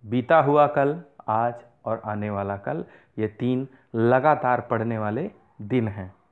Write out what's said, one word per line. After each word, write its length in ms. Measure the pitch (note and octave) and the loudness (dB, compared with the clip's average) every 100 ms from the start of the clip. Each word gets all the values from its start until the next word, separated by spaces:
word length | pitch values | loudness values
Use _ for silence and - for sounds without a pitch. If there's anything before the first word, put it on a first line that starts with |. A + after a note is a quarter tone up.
बीता 340 | G#2+ A#2+ A#2 E3 | -2 -4 4 4
हुआ 280 | C#3 D3 C#3+ | 6 6 4
कल, 280 | C#3+ C#3 D#3+ E3+ _ - | 4 0 -2 -10 _ -2
आज 240 | A2 A#2+ A#2+ - _ - | 0 0 -4 -18 _ -6
और 160 | A2+ G#2+ | -6 -4
आने 240 | G#2 G#2 | -6 -4
वाला 260 | G2+ G2 G2+ | -4 -4 -6
कल, 260 | B2+ D#3 - - _ - | -6 -8 -10 -16 _ -6
ये 80 | G#2+ | -6
तीन 380 | - B2 B2+ C3+ _ _ A#2 | -4 -2 -2 -6 _ _ 0
लगातार 640 | A#2 B2+ D3 C#3+ B2+ B2 | 2 4 4 2 0 -2
पड़ने 360 | A2+ A2+ A2+ A2+ | -2 -4 -2 -4
वाले 320 | G#2 A2 F#3+ - _ _ | -4 -4 -6 -12 _ _
दिन 260 | G#2 B2+ A2+ | -4 -2 -2
हैं। 260 | G2+ F#2 - _ | -6 -14 -16 _